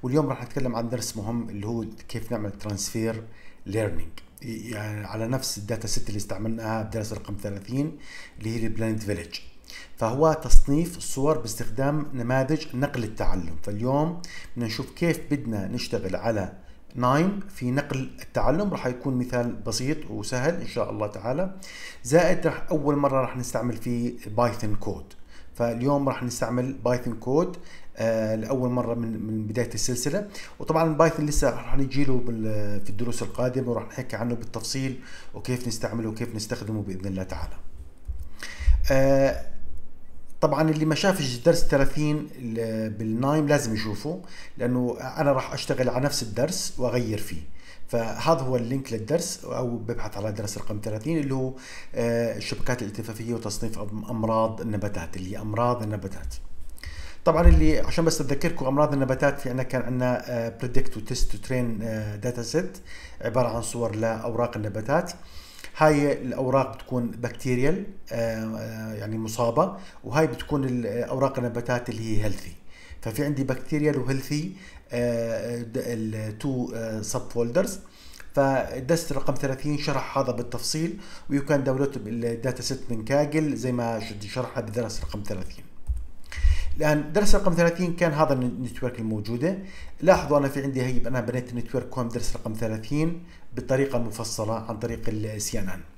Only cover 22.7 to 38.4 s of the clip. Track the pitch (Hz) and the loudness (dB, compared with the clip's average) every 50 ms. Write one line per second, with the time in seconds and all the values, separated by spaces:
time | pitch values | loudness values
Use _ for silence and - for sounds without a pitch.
22.7 | 180 156 139 143 147 143 143 139 135 135 131 120 - 127 120 - - 123 113 123 | 0 2 2 2 2 4 4 4 4 4 2 0 -2 -6 -6 -2 -2 -2 0 0
23.7 | 117 101 - 127 120 120 120 120 - - - - 107 110 123 120 104 - - 104 | -2 -2 -2 -2 0 0 0 -2 -4 -6 -8 -4 0 2 2 2 2 0 0 2
24.7 | 101 - - 107 92 78 - - - - - - - - - - - - 120 117 | 2 2 2 0 -2 -4 -8 -14 -14 -16 -16 -14 -14 -14 -14 -14 -4 -2 0 0
25.7 | 117 117 120 139 143 143 139 135 123 - 127 120 117 - - 113 120 123 127 135 | 0 0 2 2 2 2 2 0 -2 -2 -4 -4 -2 -2 -2 -2 0 0 -2 -2
26.7 | 135 - - 123 123 - - 131 117 107 - 120 131 151 170 - - - - - | -4 -2 0 0 0 2 0 -4 -6 -4 -2 0 2 2 2 0 -2 -10 -12 -14
27.7 | - - - - - - 113 113 113 113 110 107 110 110 110 110 143 127 123 123 | -12 -12 -12 -12 -6 -2 0 0 2 2 0 0 0 -2 -2 -2 -2 -2 0 0
28.7 | 123 123 117 113 117 117 117 113 113 95 - 107 110 110 110 107 110 123 117 110 | 0 0 -2 -2 -2 -4 -4 -4 -4 -6 -6 -4 -4 -4 -4 -2 -2 -2 -2 -2
29.7 | - - - - 127 113 - 147 143 196 208 202 - - - - - - 147 - | -2 -2 0 0 0 0 -2 -2 -2 -2 -4 -4 -10 -14 -14 -14 -12 -10 -2 0
30.7 | 160 160 165 165 156 143 160 160 156 131 151 147 139 - - 135 117 - - - | 2 4 4 2 4 4 4 4 4 2 -2 0 2 2 2 2 2 0 0 4
31.7 | - 139 135 127 - 143 147 131 127 123 123 123 117 110 110 107 107 107 104 101 | 6 6 6 4 4 4 6 8 8 6 6 4 0 0 0 0 2 4 4 4
32.7 | 104 101 98 - 101 101 120 117 110 - 113 101 - - 120 127 123 131 135 120 | 6 6 6 4 4 4 2 2 0 0 -2 -4 -2 0 0 0 0 0 -2 0
33.7 | 120 110 104 - - - 123 - - 104 113 120 120 110 107 - - 117 - - | -2 -2 -2 -4 -8 -8 -6 -6 -4 -2 -2 -2 -2 -2 -4 -4 -6 -6 -6 -4
34.7 | - 135 135 131 127 - - - - - - - - 101 - - 127 123 - 123 | -4 -2 -2 -4 -4 -6 -10 -12 -12 -10 -10 -10 -8 -8 -4 -2 -2 -2 -2 -2
35.7 | 107 - - 123 - 120 113 110 107 110 120 110 107 107 104 - 123 107 110 101 | -4 -2 -2 -2 -2 -2 -2 -2 -4 -4 -6 -4 -4 -6 -4 -4 -6 -6 -4 -4
36.7 | 110 107 101 101 95 92 95 98 95 95 95 - - - - - - - - - | -4 -4 -4 -4 -6 -6 -4 -4 -4 -4 -4 -4 -4 -4 -4 -4 -4 -4 -4 -6
37.7 | - - - - - - - - - - - - - - | -6 -6 -12 -14 -14 -14 -8 -8 -6 -6 -4 -6 -6 -6